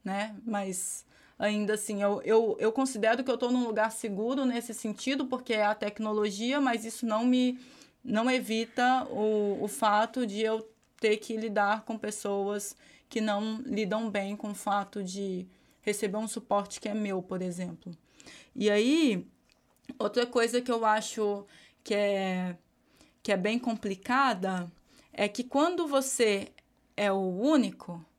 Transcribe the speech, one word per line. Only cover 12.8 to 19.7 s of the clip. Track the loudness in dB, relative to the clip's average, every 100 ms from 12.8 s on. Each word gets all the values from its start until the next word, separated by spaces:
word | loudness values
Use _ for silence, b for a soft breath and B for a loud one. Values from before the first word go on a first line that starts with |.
| B B _
que | -2
não | 0 0 -2 -6
lidam | -4 -2 0 -2 -2
bem | -4 -4 -6
com | -8
o |
fato | -6 -2 -2 -2 -8
de | -8 -6 -4 -6 -8 b b b
receber | -4 -2 -2 -4
um | -6
suporte | -8 -2 -2 -2 -8
que | -6
é |
meu, | -4 -2 -4
por | -4 -6
exemplo. | -4 -6 -8 -10 -16 -18 B B B B B
E | 0 2
aí, | 4 4 6 4 2 -4 _ _ _ _